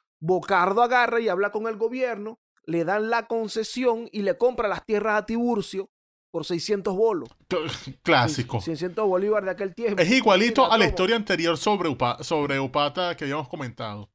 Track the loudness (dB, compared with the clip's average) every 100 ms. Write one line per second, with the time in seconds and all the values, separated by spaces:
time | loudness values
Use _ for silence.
0 | _ _ 0 0 2 2 4 2 4 4
1 | 2 0 0 0 -2 -2 -6 -4 -4 -2
2 | -4 -6 -10 -16 _ _ -4 -2 0 -2
3 | 0 -2 -2 -4 -4 -4 -6 0 0 0
4 | -4 -4 -4 2 0 2 -2 -4 -2 -2
5 | 0 0 0 -2 0 0 -2 -8 -10 _
6 | _ _ _ -8 -4 -4 -2 -2 -2 0
7 | 0 0 -6 -16 -6 -4 -4 -8 -12 -6
8 | 2 4 4 0 -4 -6 -6 -6 -6 -2
9 | 0 2 2 0 -2 -4 -6 -4 -2 2
10 | 4 4 6 4 4 4 4 6 4 2
11 | 2 2 0 0 0 0 0 0 0 0
12 | 0 -2 -2 0 0 0 0 0 0 0
13 | -4 -4 -4 -4 -6 -8 -10 -8 -10 -10
14 | -14